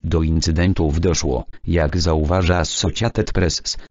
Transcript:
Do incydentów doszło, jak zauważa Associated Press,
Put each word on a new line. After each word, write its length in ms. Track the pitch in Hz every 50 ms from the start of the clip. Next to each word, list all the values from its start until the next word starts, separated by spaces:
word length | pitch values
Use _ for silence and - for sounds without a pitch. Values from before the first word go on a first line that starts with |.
| -
Do 180 | 82 82 82 80
incydentów 760 | 80 80 82 85 - 80 80 87 92 95 - 82 76 71 82
doszło, 440 | 82 92 82 - - 78 64 62 - - - - -
jak 340 | - 85 85 80 73 - 90
zauważa 580 | 78 85 80 78 78 73 90 95 92 87 90 90
Associated 760 | 78 - - - - 95 - - 110 117 - - 107 - -
Press, 440 | - 92 82 - - - - - - - -